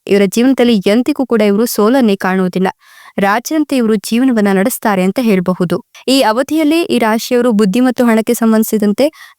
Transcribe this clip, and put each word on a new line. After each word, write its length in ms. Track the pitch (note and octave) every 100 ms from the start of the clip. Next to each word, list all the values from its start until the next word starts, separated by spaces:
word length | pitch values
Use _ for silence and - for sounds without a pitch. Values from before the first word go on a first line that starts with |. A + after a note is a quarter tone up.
| -
ಇವರ 140 | G3 G3+
ಜೀವನದಲ್ಲಿ 520 | A3+ B3 C4 A#3+ A3
ಎಂದಿಗೂ 480 | F#3+ A3 B3+ D4 C4
ಕೂಡ 160 | A#3
ಇವರು 240 | G#3+ G3+ A#3+
ಸೋಲನ್ನೇ 500 | - G#3 C4+ A#3 G3
ಕಾಣುವುದಿಲ್ಲ. 520 | F#3+ F#3+ F#3 F#3 F#3 - _ - - -
ರಾಜರಂತೆ 600 | G3 G#3+ - G#3+ - C4+
ಇವರು 180 | A3+ G#3+
ಜೀವನವನ್ನ 520 | - A3+ C4+ A3+ G#3
ನಡೆಸ್ತಾರೆ 500 | G3 G3+ - A3+ F#3+
ಅಂತ 160 | F#3 G3
ಹೇಳಬಹುದು. 600 | A#3 F#3+ F3+ F#3 F3+ F3 - - -
ಈ 140 | C4+
ಅವಧಿಯಲ್ಲಿ 600 | A3 A3 C#4+ D#4 D4+ E4
ಈ 180 | E4+ A#3+
ರಾಶಿಯವರು 520 | A3+ A3+ - B3 B3
ಬುದ್ಧಿ 280 | G#3 G#3+ A#3+
ಮತ್ತು 260 | B3+ B3 A#3+
ಹಣಕ್ಕೆ 280 | A3 A3+
ಸಂಬಂಧಿಸಿದಂತೆ 800 | A#3+ A3+ A3 A3 A3 G#3 G3+ C#4+ - -